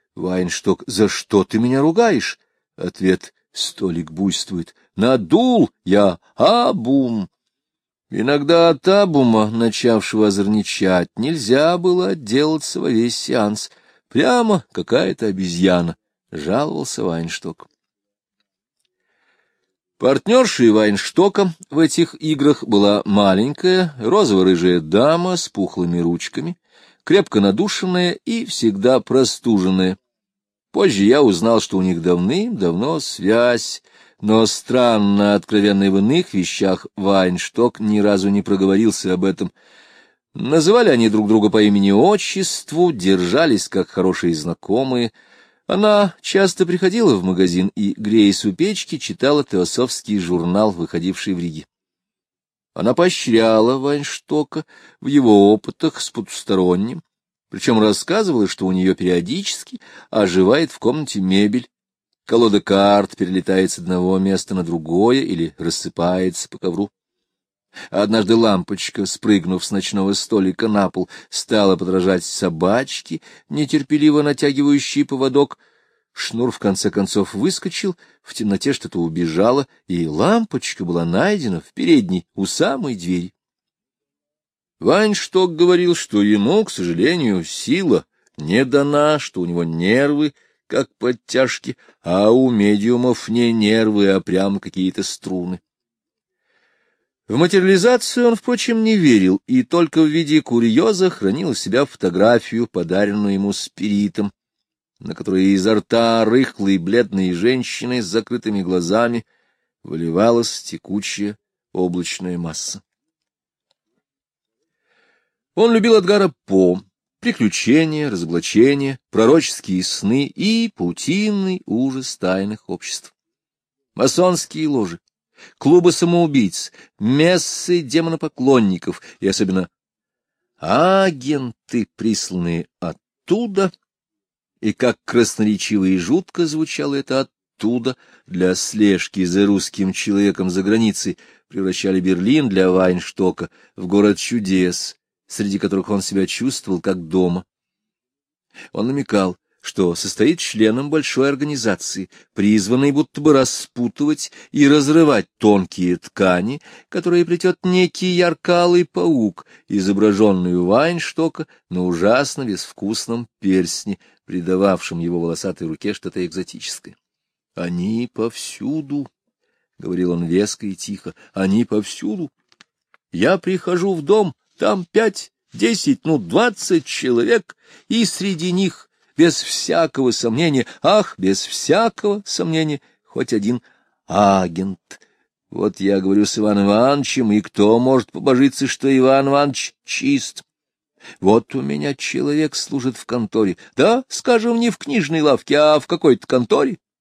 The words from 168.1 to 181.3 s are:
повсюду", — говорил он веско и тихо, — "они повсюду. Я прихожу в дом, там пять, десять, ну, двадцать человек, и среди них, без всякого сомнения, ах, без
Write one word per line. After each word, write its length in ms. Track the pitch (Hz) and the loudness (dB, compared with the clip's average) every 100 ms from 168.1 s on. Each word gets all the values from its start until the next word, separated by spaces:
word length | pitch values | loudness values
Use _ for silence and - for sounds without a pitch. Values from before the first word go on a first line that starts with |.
повсюду", — 920 | - 113 - - - 131 156 139 143 135 _ _ _ _ _ _ _ | -6 -6 -6 -16 -10 -8 -6 -6 -8 -8 _ _ _ _ _ _ _
говорил 320 | - 90 90 | -8 -4 -2
он 140 | 87 85 | -2 -2
веско 400 | 90 104 - 104 | -2 -2 -6 -12
и 80 | 95 | -12
тихо, — 380 | - 101 - - _ | -12 -12 -14 -18 _
"они 300 | - 95 104 | -4 0 0
повсюду. 640 | 120 107 104 - - 208 151 _ _ _ _ _ _ _ _ | 0 -2 -4 -10 -8 -8 -10 _ _ _ _ _ _ _ _
Я 240 | 85 113 185 | -2 0 0
прихожу 560 | 185 185 - 175 190 | -2 -4 -2 -2 -2
в 80 | 175 | -4
дом, 320 | 143 214 190 - _ _ | 2 2 2 -4 _ _
там 240 | - 208 175 | -2 -2 -2
пять, 460 | 202 226 - - _ _ | 0 0 -4 -16 _ _
десять, 520 | 170 208 220 - 131 - | -4 -2 0 0 -2 0
ну, 140 | 156 | -2
двадцать 640 | 87 131 240 202 - 170 - | 0 0 0 -2 -2 -2 -2
человек, 720 | - 127 120 120 120 - - _ - _ | -6 -2 0 2 0 -2 -20 _ -20 _
и 180 | 220 214 | -2 -2
среди 460 | - 196 170 180 | -2 -6 -4 -2
них, 400 | 175 190 - _ _ _ - | -2 -2 -4 _ _ _ 2
без 240 | 165 - | 2 2
всякого 720 | - - - 165 165 - 127 | -6 -8 -2 0 0 0 -2
сомнения, 560 | 110 120 113 170 135 113 - | 0 -2 0 0 0 -2 -2
ах, 320 | 151 208 202 - | 0 2 0 -4
без 260 | 185 | -2